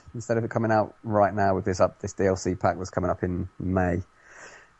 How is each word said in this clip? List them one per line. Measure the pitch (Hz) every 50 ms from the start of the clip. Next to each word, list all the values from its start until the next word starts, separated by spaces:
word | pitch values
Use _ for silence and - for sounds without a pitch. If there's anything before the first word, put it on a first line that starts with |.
| - - -
Instead | 123 110 - 117 113
of | 117
it | 110
coming | - 113 113 110 110
out | 107 104 - - _ -
right | 117 107 104 101 95 95
now | 104 101 98 95
with | 92 92
this | 104 92 90
up, | 95 90 - _
this | - 92 -
D | - 95
L | 95 95
C | 92 - 92 92
pack | - - 95 87 -
that's | 92 90
coming | - 90 92 90
up | 87 - -
in | 90 90 90 92 92 - _
May, | - 90 92 92 92 90 87 90 90 - _ _ _ - - - - - - - - _ _ _